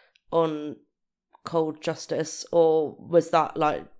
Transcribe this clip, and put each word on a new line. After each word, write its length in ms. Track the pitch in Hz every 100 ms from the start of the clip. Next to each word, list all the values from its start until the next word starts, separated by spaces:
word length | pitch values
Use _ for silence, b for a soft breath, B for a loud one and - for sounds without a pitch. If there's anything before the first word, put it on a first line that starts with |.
| b _ _
on 460 | 170 160 151 151 - _ _ _ _ _ - -
Cold 360 | 170 160 156
Justice, 640 | - 160 - 151 156 - -
or 460 | 170 165 160 147 -
was 300 | - 170 160
that, 260 | 165 151 -
like, 300 | 151 95 - -